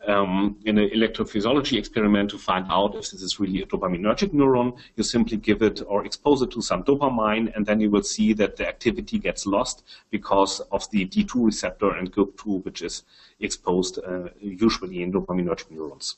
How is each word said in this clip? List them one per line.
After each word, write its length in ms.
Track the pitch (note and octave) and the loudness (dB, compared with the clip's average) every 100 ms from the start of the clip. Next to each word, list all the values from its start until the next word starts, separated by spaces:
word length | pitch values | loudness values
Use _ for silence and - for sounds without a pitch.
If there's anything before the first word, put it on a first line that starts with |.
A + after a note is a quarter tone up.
| G#2 | 2
um, 500 | G2+ G2 F#2+ G2+ G#2 G#2+ | 2 2 2 0 -2 0
in 140 | G#2 | 2
an 100 | G#2 | 4
electrophysiology 880 | G#2+ A2+ - G#2+ A2 G#2+ C#3+ B2+ A2 | 2 0 0 -4 -2 2 2 2 -2
experiment 540 | G#2 - G#2 G2+ G#2 | -2 0 4 4 2
to 80 | G#2 | -4
find 260 | - F#2 F#2+ | -2 -2 0
out 240 | F2+ G#2 - | 2 2 -2
if 160 | - | -10
this 100 | F#2 | -10
is 180 | F#2 - | -8 -4
really 220 | F#2+ F#2 | -2 -2
a 60 | G2 | -4
dopaminergic 640 | F#2+ F#2+ F2 G#2+ B2 G3+ | -4 -2 -2 0 0 0
neuron. 420 | D3 C3+ B2+ B2 B2 - - | 4 4 4 2 -4 -16 -4
You 80 | |
simply 340 | G#2+ A#2+ A2+ G#2+ | 0 2 2 0
give 240 | G#2+ G2+ | 0 2
it 220 | G#2+ - - | 2 0 -2
or 180 | G#2 - | -2 -2
expose 360 | - C#3+ C#3 | -2 2 2
it 80 | B2 | 2
to 80 | A#2 | -4
some 200 | G2+ F2+ | -2 0
dopamine, 720 | F2+ C#3+ C#3+ A#2+ G#2+ G#2+ A2+ A2 | 2 2 2 2 0 2 -2 -2
and 80 | G#2 | 0
then 120 | G#2+ | 2
you 120 | G#2+ | 4
will 100 | G2+ | 2
see 320 | G2 - G#2+ | 0 0 2
that 220 | G#2+ G2+ - | 4 0 0
the 120 | F2+ | -8
activity 520 | - A#2 G#2 G#2 G#2+ | -2 -2 -2 -4 -4
gets 260 | F2+ - G2 | -2 -4 -2
lost 380 | G2 B2+ - _ - _ | 0 -2 -6 _ -20 _
because 500 | G#2 - G2 G2 - - | -8 0 2 2 0 -4
of 180 | G2 - | -6 -2
the 160 | G#2 F#2 | -2 0
D 180 | G#2+ | 0
two 220 | G2+ B2 A#2 | 0 2 2
receptor 460 | G#2 F#2 - G2+ | 2 -6 0 0
and 200 | E2+ F#2 | 0 -4
girp 240 | G#2 G2 - | 0 0 -2
two, 260 | G#2+ F#2+ | -4 -4
which 200 | F#2 - | -4 -10
is 220 | E2+ - _ - - _ | -10 -10 _ -20 -20 _
exposed, 580 | G#2 - - F2+ F2+ - | -8 -4 0 2 0 -4
uh, 300 | F#2 F2+ F2 - | -8 -8 -8 -12
usually 640 | G#2 F#2 A2+ - F#2 F2+ | -12 2 2 2 -6 -6
in 100 | F2 | -2
dopaminergic 560 | F#2+ F#2 F2+ F2 E2 - | -2 -2 -2 0 -4 -8
neurons. 460 | D#2 D2+ C#2 - | -12 -12 -10 -12